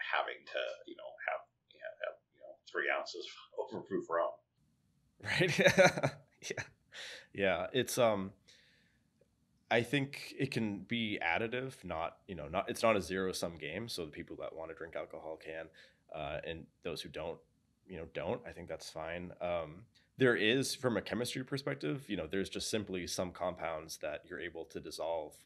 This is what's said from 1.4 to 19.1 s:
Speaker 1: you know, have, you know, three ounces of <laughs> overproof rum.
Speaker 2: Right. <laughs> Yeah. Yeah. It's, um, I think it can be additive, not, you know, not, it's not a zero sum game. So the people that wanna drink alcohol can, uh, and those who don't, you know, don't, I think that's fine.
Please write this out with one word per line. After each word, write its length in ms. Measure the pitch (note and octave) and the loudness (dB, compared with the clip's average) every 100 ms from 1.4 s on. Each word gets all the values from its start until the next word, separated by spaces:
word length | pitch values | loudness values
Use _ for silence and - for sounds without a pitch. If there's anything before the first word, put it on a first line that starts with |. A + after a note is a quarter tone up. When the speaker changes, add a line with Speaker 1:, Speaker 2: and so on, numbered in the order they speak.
| - _ _ | -6 _ _
Speaker 1:
you 80 | - | -14
know, 160 | - - | -12 -8
have, 140 | - - _ | -8 -10 _
you 60 | C2 | _
know, 120 | B1+ - - | -20 -20 -8
three 240 | F2 C#2 | -2 0
ounces 320 | C#2 C#2 E2+ - - - | 0 -2 -8 -10 -12 -14
of 80 | - | -8
<laughs> 0 | |
overproof 480 | - G2 - F2+ - | -6 -6 -4 -6 0
rum. 240 | E2+ E2+ - _ _ _ _ _ _ _ _ | 0 0 -2 _ _ _ _ _ _ _ _
Speaker 2:
Right. 320 | G#2+ - F3+ | -2 4 4
<laughs> 960 | D3 F#3 - E3+ - C#3+ - - _ - | 8 8 12 10 8 0 -2 -20 _ -8
Yeah. 140 | - - _ _ - - - - | -8 -8 _ _ -14 -12 -14 -10
Yeah. 340 | G2 G2 E2+ F#2 | 4 6 6 4
It's, 240 | B2+ A#2+ - | 2 2 6
um, 360 | A2+ G#2 F#2+ - _ - _ _ _ _ _ _ _ _ _ _ - | 6 6 0 -8 _ -20 _ _ _ _ _ _ _ _ _ _ 2
I 120 | A2+ | 2
think 520 | A#2 C#3+ C#3 - - - | 4 0 0 -4 -12 -4
it 120 | C3+ | -2
can 280 | A#2+ A2 G2+ | 0 0 -2
be 400 | F#2+ A#2 G#2+ G2+ | -4 -2 0 0
additive, 640 | E2+ F2 A2+ B2+ C3 - | 2 2 0 -2 -6 -10
not, 320 | F2+ D#2+ E2 - - | -6 -2 -2 -6 -10
you 80 | |
know, 140 | E2+ D2 | -8 -2
not, 220 | F2+ - | -2 -2
it's 120 | B2 | 4
not 140 | A2+ G#2 | 6 6
a 60 | |
zero 300 | E2+ F#2 F#2 | 2 0 0
sum 260 | - F2+ E2 | 0 -4 -4
game. 280 | D2 F2+ A#2 | -6 -6 -6
So 180 | - D#2 | -6 -6
the 40 | |
people 260 | D#2+ - E2 | -8 -12 -8
that 140 | C#2+ | -8
wanna 180 | - E2 | -8 -10
drink 240 | E2 E2 D2 | -10 -8 -8
alcohol 400 | - D#2+ D#2+ D#2+ | -8 -10 -10 -10
can, 300 | D#2+ D#2+ E2 - - _ _ | -10 -10 -10 -16 -20 _ _
uh, 240 | D#2 D2 D#2 D#2+ | -8 -6 -6 -6
and 180 | E2 C#2+ _ | -8 -10 _
those 180 | F2 D#2 | -6 -6
who 80 | E2+ | -6
don't, 280 | D#2+ E2 D#2+ _ _ _ _ - | -6 -6 -6 _ _ _ _ -12
you 120 | E2+ | -10
know, 80 | D#2+ | -6
don't, 260 | D2 E2 A#2+ E2 | -4 -2 -2 -6
I 40 | |
think 160 | E2 E2+ | -12 -10
that's 200 | D#2+ - | -8 -8
fine. 440 | D#2+ D#2+ | -8 -6